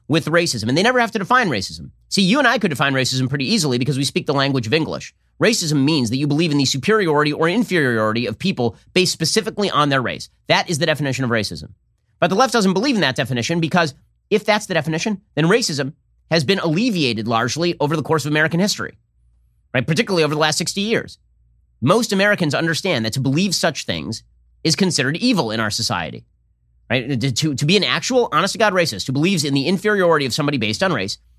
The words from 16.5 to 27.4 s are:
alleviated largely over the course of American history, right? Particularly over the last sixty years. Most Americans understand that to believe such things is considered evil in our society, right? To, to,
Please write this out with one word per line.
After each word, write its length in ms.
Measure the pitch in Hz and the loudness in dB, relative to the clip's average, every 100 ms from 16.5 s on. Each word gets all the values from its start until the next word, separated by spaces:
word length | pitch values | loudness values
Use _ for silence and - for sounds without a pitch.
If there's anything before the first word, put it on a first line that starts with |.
| 196 | 0
alleviated 680 | 165 156 254 185 131 110 110 | 0 0 0 2 0 0 0
largely 480 | 113 120 139 175 - | 0 0 0 -2 0
over 160 | 139 160 | -2 0
the 60 | |
course 240 | 127 160 151 | 0 0 0
of 60 | |
American 280 | 151 156 165 | 2 2 2
history, 380 | 202 - 95 - _ _ _ _ _ _ _ | 0 -2 -8 -12 _ _ _ _ _ _ _
right? 140 | 131 127 | -2 0
Particularly 380 | 165 220 180 | -2 0 2
over 100 | 151 | 2
the 60 | 151 | 2
last 180 | 156 151 | 0 0
sixty 240 | 170 202 | -4 -4
years. 340 | 208 220 - - _ _ _ _ _ - | -2 -2 -4 -14 _ _ _ _ _ -2
Most 320 | 131 220 226 | 2 2 2
Americans 420 | 196 208 202 160 | 2 2 2 0
understand 520 | 123 165 147 196 131 110 | 0 -2 -2 -2 -2 -2
that 80 | |
to 60 | 135 | -2
believe 340 | 131 143 196 | 0 0 0
such 320 | 151 175 143 - | 0 -2 -2 -6
things 360 | 85 73 110 _ _ _ _ | -6 -6 -10 _ _ _ _
is 140 | 160 160 | -2 0
considered 400 | 190 - 131 165 | 0 0 0 0
evil 340 | 247 202 117 | 0 0 -2
in 100 | 110 | -2
our 100 | 107 | -2
society, 560 | - - 92 76 60 - _ _ _ _ _ - | -2 -4 -4 -6 -10 -18 _ _ _ _ _ -4
right? 280 | 127 123 127 | -2 -2 -2
To, 140 | 135 | -2
to, 220 | 110 | -2